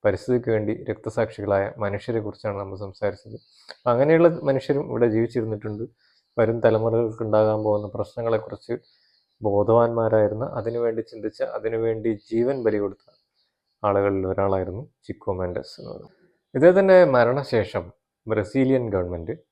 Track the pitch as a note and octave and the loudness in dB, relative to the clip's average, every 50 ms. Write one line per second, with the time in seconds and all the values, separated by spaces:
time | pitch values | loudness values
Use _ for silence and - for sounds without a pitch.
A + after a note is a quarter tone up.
0 | - G#2+ G2 - - - B2+ B2 A#2 A2+ A2+ G#2+ G#2+ G#2 A2+ - - - G#2+ - | 2 0 0 0 -2 -2 -2 0 0 0 -2 0 0 -2 -6 -6 -6 -10 -10 -8
1 | - A2+ - A#2+ A#2 A2+ - - G2+ G2+ G2+ G2 G2 - - A#2 G#2+ G2+ G2 G2+ | -8 -8 -2 -2 -2 -2 -4 -8 -2 0 0 0 0 -2 -6 -6 -6 -6 -6 -6
2 | - - A#2 A2+ G#2+ G#2 - _ - G#2+ G2+ G2 G2+ F#2+ G2 F#2+ G#2 G2 F#2+ _ | -6 -4 -4 -4 -4 -6 -12 _ -8 -8 -6 -6 -8 -10 -10 -12 -12 -14 -10 _
3 | G#2+ G2+ G2 - _ A2 G#2+ - _ _ _ _ _ - - _ _ B2 A#2+ A#2+ | -6 -6 -6 -6 _ -20 -20 -20 _ _ _ _ _ -20 -20 _ _ 0 2 4
4 | C#3 D3+ E3 E3 E3+ E3+ E3 E3 D#3 C#3 C3+ C3 - - C#3+ C#3 - C3 B2 A2+ | 4 4 6 6 6 6 4 2 -2 0 0 0 0 0 -2 -2 -2 -4 0 2
5 | A#2+ A#2 G#2+ A2+ A#2 A2+ A#2 B2+ A2 A2 A2 G#2+ G#2+ G#2+ G#2 G#2 A2+ D3+ _ _ | 2 2 2 0 0 0 -2 -4 -4 -4 -6 -8 -8 -10 -8 -8 -10 -12 _ _
6 | _ _ _ _ _ _ _ - A2+ A2 A#2 A#2 A2 A#2 A2 G#2+ A2 A2+ A2+ A2+ | _ _ _ _ _ _ _ 0 2 2 2 2 4 4 4 4 0 0 0 0
7 | A#2+ A2 A2 - A2+ A2 G#2 G#2+ G#2+ G#2+ G#2+ G#2+ G#2+ G#2+ G#2 G#2 G#2 G2 - - | 0 -2 -4 -6 -4 0 2 4 4 4 2 0 0 0 0 0 -2 -6 -8 -8
8 | G#2 - _ A#2+ A#2 A#2 A2+ A2 - - - - _ - A#2+ A#2+ _ _ _ _ | -8 -8 _ -6 -2 -2 -2 -2 -2 -8 -16 -16 _ -8 -8 -8 _ _ _ _
9 | _ _ _ _ _ _ _ _ A2+ G#2+ G2+ G2+ G#2 G2+ A2+ A#2 A#2 A#2 A#2 A#2 | _ _ _ _ _ _ _ _ -2 0 2 2 4 6 6 6 4 4 2 0
10 | A2+ A2 A2+ A2 G#2+ G#2 G#2+ A2 B2+ - - A#2 G#2+ A2+ A#2 A#2 A#2 A#2 A2+ A2+ | 0 2 4 4 2 2 0 -4 -6 -6 -6 -6 -6 -6 -4 -2 -2 -2 -2 -4
11 | A2 _ B2 A2+ G#2 A2 - - C3+ - - G#2+ G#2+ A2+ A#2 A2+ A2+ A2+ A2+ A2 | -8 _ -12 -10 -10 -10 -6 -6 -8 -6 -6 -8 -6 -4 -4 -2 -2 -2 -2 -2
12 | G#2+ A2+ A2 G2+ _ _ A2+ A2+ A#2+ C3 C#3 C3+ A#2 A2 G#2 G#2 G2+ G2 F#2+ _ | -2 -4 -4 -4 _ _ -2 0 0 0 -2 0 0 0 0 0 -4 -4 -6 _
13 | _ _ _ _ _ _ _ _ _ _ _ _ _ _ _ _ - G#2 G2 G2 | _ _ _ _ _ _ _ _ _ _ _ _ _ _ _ _ -2 0 2 2
14 | G2+ G2+ G2 F#2+ F#2+ F#2 F#2+ - G2 G2 F#2+ F#2+ F#2 F#2 F2+ G#2+ D3 - _ _ | 2 2 0 -2 -2 -2 -2 0 0 0 0 -2 -2 -6 -8 -12 -14 -16 _ _
15 | _ - F#2 _ - G2 F#2+ F2+ F#2 F2+ F2 - - - - - - - - - | _ -16 -16 _ -6 -6 -4 -4 -6 -6 -6 -8 -10 -12 -18 -18 -16 -16 -16 -16
16 | - - _ _ _ _ _ _ _ _ - - D3+ F3 F3+ G3 F#3+ F#3+ F#3 F#3 | -18 -20 _ _ _ _ _ _ _ _ -2 6 6 6 6 6 6 6 8 8
17 | F3+ D3+ C3 B2 A#2 A#2 B2+ A#2+ - - B2+ A2+ G2 F2+ - G2 F2 F#2 _ _ | 8 6 6 4 4 4 2 -2 -4 0 0 0 0 0 -6 -8 -8 -8 _ _
18 | _ _ _ _ _ A2 A2 G#2+ G2+ - - C3+ C3 C3 C3+ B2+ A#2+ A2+ G2+ F#2 | _ _ _ _ _ -4 -2 -2 -2 -2 0 2 2 4 2 2 0 0 -2 -2
19 | F2+ F2 F2 E2+ E2 D#2+ C3 D#3+ _ _ | -2 -2 -6 -8 -8 -10 -12 -12 _ _